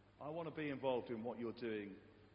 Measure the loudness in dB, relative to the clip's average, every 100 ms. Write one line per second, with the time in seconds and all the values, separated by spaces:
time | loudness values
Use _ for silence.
0 | -20 -10 -4 -2 -2 0 0 4 4 4
1 | 2 -2 -2 -2 -2 0 0 0 -2 -8
2 | -14 -20 -20